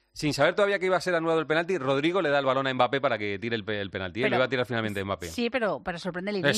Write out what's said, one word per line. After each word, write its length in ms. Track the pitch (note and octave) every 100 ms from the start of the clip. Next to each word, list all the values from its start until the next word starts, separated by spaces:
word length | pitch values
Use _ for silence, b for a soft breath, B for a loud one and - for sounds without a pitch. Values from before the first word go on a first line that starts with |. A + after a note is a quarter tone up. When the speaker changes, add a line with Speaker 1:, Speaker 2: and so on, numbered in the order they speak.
| b
Speaker 1:
sin 220 | - D3+
saber 220 | C#3 D3+ F3
todavía 240 | G3+ G3
que 60 | F#3
iba 100 | F3+
a 40 |
ser 140 | F3+
anulado 240 | E3+ E3 E3
el 80 | D3
penalti, 320 | D#3 E3+ F#3
Rodrigo 420 | C3 C#3 D#3 F#3
le 100 | D#3
da 100 | C#3+
el 40 |
balón 220 | C3+ C3 C3+
a 80 |
Mbappé 260 | B2+ B2 C3+
para 160 | C3+ A2
que 220 | G#2 G2+
tire 160 | A2+
el 100 | A2+
pe-, 160 | G2+ G#2
el 100 | G2
penalti. 300 | G2 F#2 F2+
Él 40 | A#2
Speaker 2:
Pero 100 | -
Speaker 1:
iba 80 | B2+
a 20 |
tirar 180 | B2+ A#2+
finalmente 380 | A#2+ A2 G2+
Mbappé. 240 | G2 G2 F2
Speaker 2:
Sí, 220 | E2 A#3
pero, 300 | C4 G#3+ C#3+
pero 140 | G2 E3+
sorprende 320 | F#3+ F3 F#3+
el 60 | G3+
Speaker 1:
Es 40 | C#3+